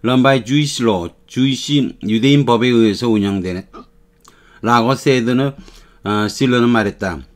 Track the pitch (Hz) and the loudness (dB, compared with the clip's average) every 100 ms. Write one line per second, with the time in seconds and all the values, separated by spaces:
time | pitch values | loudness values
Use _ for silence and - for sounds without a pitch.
0 | 113 127 127 135 104 143 147 - 117 98 | 0 2 4 2 0 -2 0 -2 0 0
1 | 85 _ _ - 135 127 - 147 127 - | -4 _ _ -2 -2 -2 -2 -2 -2 -6
2 | 110 110 127 143 117 117 123 117 113 98 | -4 0 4 2 4 2 2 4 2 0
3 | 120 110 101 98 92 90 - - - _ | 0 0 0 -2 -6 -8 -12 -20 -20 _
4 | _ _ - _ _ _ 107 120 117 131 | _ _ -20 _ _ _ 0 0 2 0
5 | - 131 117 127 139 139 - - - _ | 2 0 2 0 -2 -6 -20 -20 -20 _
6 | 98 104 104 - 135 123 120 120 101 - | -4 -2 -2 -2 0 2 2 2 -2 -4
7 | 98 76 67 | -8 -8 -14